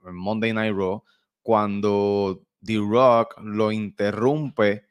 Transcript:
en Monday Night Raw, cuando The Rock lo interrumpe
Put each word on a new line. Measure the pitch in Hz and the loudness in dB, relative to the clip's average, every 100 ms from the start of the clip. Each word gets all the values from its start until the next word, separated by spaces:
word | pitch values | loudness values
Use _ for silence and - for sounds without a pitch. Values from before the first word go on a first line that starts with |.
en | 90 | -16
Monday | 90 95 110 113 | -10 -6 -4 -2
Night | 110 110 98 | -2 -2 -2
Raw, | 92 101 - _ _ _ | -2 -4 -10 _ _ _
cuando | - 110 104 101 104 101 101 101 98 95 _ _ | 0 0 2 -2 -2 0 0 0 -2 -6 _ _
The | 101 110 | -6 -4
Rock | 104 117 131 117 113 - | 0 4 6 6 2 -6
lo | 107 107 107 | -8 -2 -2
interrumpe | 110 104 - 101 101 123 156 143 - 104 104 - | -2 -6 -4 -2 0 0 0 -4 0 0 0 -8